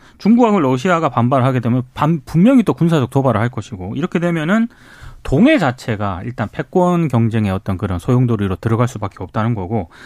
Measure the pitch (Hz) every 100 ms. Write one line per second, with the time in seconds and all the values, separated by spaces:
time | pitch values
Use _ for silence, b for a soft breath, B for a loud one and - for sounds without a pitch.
0 | b b 196 233 233 202 135 127 185 165
1 | 156 120 120 139 127 127 117 127 123 -
2 | 151 165 - 160 214 269 185 135 170 160
3 | 117 135 135 107 120 120 - 98 92 120
4 | 175 180 175 165 156 214 233 B B B
5 | B B - 135 254 311 147 127 - 104
6 | 104 87 113 120 104 - - 185 180 175
7 | 160 120 117 110 104 95 - 92 101 90
8 | - 123 123 110 98 92 110 113 123 117
9 | 101 - 92 113 110 110 90 113 85 B